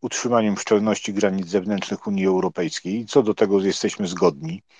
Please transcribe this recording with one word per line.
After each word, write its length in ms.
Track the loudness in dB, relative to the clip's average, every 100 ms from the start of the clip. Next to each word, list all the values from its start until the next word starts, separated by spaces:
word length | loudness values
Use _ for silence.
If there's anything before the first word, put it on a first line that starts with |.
utrzymaniem 560 | -6 -4 0 2 2 0
szczelności 580 | 2 2 2 -2 -2
granic 340 | 0 0 0 0
zewnętrznych 580 | -2 0 -4 -4 -6 -4
Unii 200 | 0 2
Europejskiej. 800 | 2 0 -2 -4 -4 -6 -6 0
Co 160 | 2
do 120 | 2
tego 260 | 2 2 4
jesteśmy 460 | 2 0 -2 -2 -4
zgodni. 560 | 2 2 2 -6 -10 _